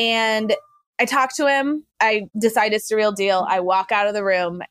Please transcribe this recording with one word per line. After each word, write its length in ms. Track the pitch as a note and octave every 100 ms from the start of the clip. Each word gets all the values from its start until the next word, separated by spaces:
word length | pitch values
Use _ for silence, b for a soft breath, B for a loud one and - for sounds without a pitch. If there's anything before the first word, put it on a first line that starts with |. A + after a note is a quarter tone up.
And 540 | A3+ A3+ A3 A3 A3 G3+ - _ _ -
I 60 |
talk 320 | B3 C4+ C4 -
to 120 | C#4+
him. 360 | C#4 C#4 D4+ - _
I 300 | A3 G#3+ G3 G#3+
decide 340 | A3 A3+ G#3+
it's 140 | G#3+ -
the 80 | G#3+
real 160 | G#3+
deal. 340 | G3 G3 F#3 F3+
I 100 | F#3+
walk 320 | F3+ F#3 F#3
out 160 | G#3+ G#3
of 60 |
the 100 | G#3
room, 380 | G3 F#3 F3 F3 -